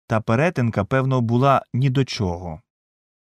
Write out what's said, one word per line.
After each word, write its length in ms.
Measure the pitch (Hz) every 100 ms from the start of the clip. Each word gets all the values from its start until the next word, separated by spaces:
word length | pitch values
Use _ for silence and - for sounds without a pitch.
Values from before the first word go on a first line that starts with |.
| -
та 140 | 110
перетинка, 640 | 113 113 170 - 117 -
певно, 360 | 95 131 131 131
була 440 | 113 120 139 131 -
ні 160 | 123 135
до 140 | 135
чого. 560 | 127 - 95 87 87 78 _ _ _ _ _ _ _